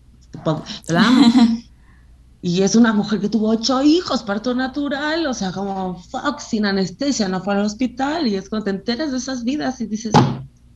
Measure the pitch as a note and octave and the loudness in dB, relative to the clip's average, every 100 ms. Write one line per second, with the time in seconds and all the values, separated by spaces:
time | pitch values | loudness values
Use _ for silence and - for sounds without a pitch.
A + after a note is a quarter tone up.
0 | _ - - - D#3+ D3+ - - - E3+ | _ -20 -20 -8 -4 -4 -6 -12 -2 2
1 | G#3+ B3+ A#3+ A#3+ A#3 A3+ - - - - | 6 8 8 8 6 4 -6 -20 -20 -20
2 | - - _ - F3+ F3 F#3+ A3+ A#3 G#3 | -20 -20 _ -8 -2 2 4 6 6 4
3 | G3+ G#3 G3+ A3+ G#3+ A3+ A3+ C4 D4 E4+ | 0 -2 0 0 0 0 0 2 4 4
4 | - C4 - G3+ B3 B3 C4 D4 C#4+ C#4 | 2 -4 -4 -4 -2 -2 -4 -4 -4 -4
5 | G3+ E4 D4+ A#3+ F#3+ F3+ G3 F#3+ F#3 F3 | -2 -2 -2 -4 -6 -4 -6 -4 -6 -8
6 | - B3+ A#3 A#3 - A3 G#3 G3 F#3 F#3 | -10 -6 -6 -6 -4 -2 0 0 -2 -2
7 | C#4+ A3+ F#3+ F#3 F#3 G3+ G#3 G#3 B3+ - | -2 -2 -2 -2 -2 -2 -2 -2 -6 -4
8 | C4+ E4 B3+ G3 F#3+ G#3+ G3+ G3 G#3+ A#3+ | -4 -2 -2 -2 -4 -6 -4 -4 -4 -4
9 | D#4 B3+ C4+ C4 A#3 D4 C4+ B3 G#3+ G#3+ | -4 -4 -6 -6 -4 -4 -4 -6 -6 -6
10 | A3+ - B2+ - - _ - | 2 2 2 -2 -12 _ -20